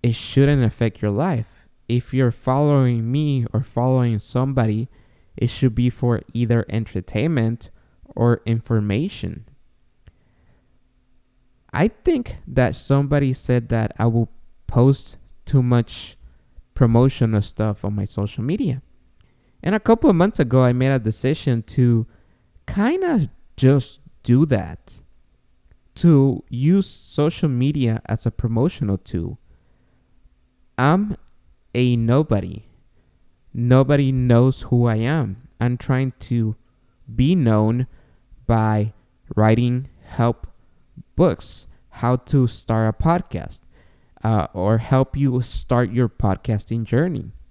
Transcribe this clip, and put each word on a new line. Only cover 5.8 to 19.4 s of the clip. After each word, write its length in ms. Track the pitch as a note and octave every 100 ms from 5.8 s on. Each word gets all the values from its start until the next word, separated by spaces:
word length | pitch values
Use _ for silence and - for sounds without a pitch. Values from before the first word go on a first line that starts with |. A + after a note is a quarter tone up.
| B2
for 320 | - A#2+ A#2 -
either 320 | A2+ A#2 A#2 -
entertainment 1000 | A2 A2 F#2+ - A2 D3+ D3+ A2+ A#2 - - _ _ -
or 260 | - A#2 A#2+ -
information. 1000 | A2+ - A2+ G#2 G2+ F#3 - F2+ - - _ _ _ _ _ - _ _ _ _ _ _ _ _ _ _ _ _ _ _ _ _
I 160 | - G3+
think 480 | - - D#4 A#3+ - -
that 300 | C3+ A#2+ -
somebody 560 | - C#3 C#3+ D3 C#3
said 360 | C3 - B2 A#2
that 220 | A#2 A2+ -
I 80 | A2+
will 240 | A#2 A2+ - - - -
post 520 | A#2+ C3 C#3 - - - -
too 180 | - C#3
much 540 | B2 A#2+ A2+ - - - - _ _ - _
promotional 680 | - A#2 A#2 C3+ - A2+ G#2+
stuff 420 | G#2 - A2 G#2
on 100 | G2
my 100 | G#2
social 380 | G#2 - G2+ -
media. 400 | A#2+ G#3 A3 C3 _ _ _ _ _ _